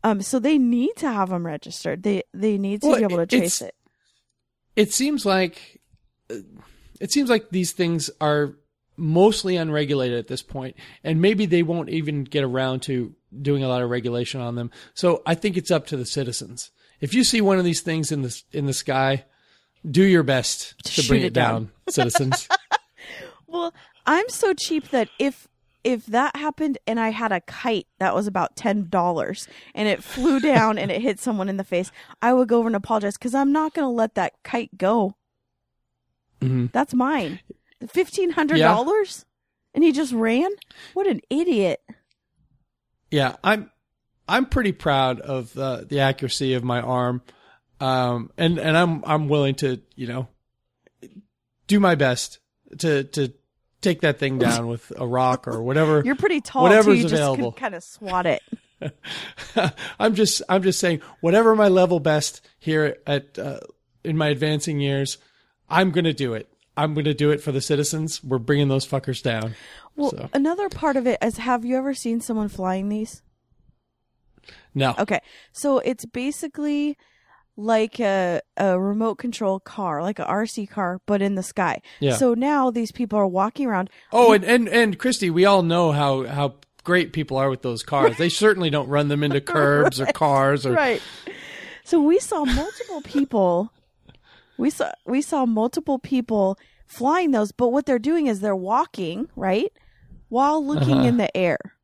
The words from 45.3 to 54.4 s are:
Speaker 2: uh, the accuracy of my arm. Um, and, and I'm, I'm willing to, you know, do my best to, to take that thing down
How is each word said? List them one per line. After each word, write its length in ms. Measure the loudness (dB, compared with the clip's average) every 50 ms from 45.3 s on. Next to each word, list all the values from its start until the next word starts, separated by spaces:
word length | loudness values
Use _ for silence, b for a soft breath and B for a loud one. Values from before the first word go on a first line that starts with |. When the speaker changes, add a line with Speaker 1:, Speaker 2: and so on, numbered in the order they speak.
| -6 -6 -6 -8 -8
Speaker 2:
uh, 260 | -8 -6 -6 -6 -8 -8
the 140 | -6 -2 0
accuracy 520 | 2 2 0 -2 -4 -6 -4 -2 -2 0 0
of 80 | -2 -2
my 160 | -2 -2 -2
arm. 400 | -2 -2 -2 0 0 -2 -2 -4 _ b b b b b b b b _ _ _
Um, 520 | -2 0 0 2 0 0 -2 -4 -6 -10 _
and, 220 | 0 0 0 0 0
and 160 | 0 2 2
I'm, 280 | 4 4 2 0 -4 -2
I'm 240 | 0 0 0 2 2
willing 260 | 2 2 2 0 0
to, 260 | -2 -2 -4 -4 -4 _ _ _
you 120 | -12 -10
know, 200 | -8 -6 -8 -8 -10 _ _ _ _ _ _ _ _ _ _ _ _ _ _ -20 -20 _ -20 _ _ _ _ _ _ _ _ _
do 120 | 2 2 4
my 160 | 6 4 4
best 440 | 4 2 2 2 -2 -6 -10 -12 _ _ _ _ _ _ _ -10 -4
to, 240 | -2 0 0 0 -2
to 280 | -4 -4 -4 -4 -4 -6 _ _ _ _ _ _ _ _ _
take 200 | -2 -2 -2 2
that 160 | 0 -2 0 0
thing 200 | -2 -2 0
down 280 | 0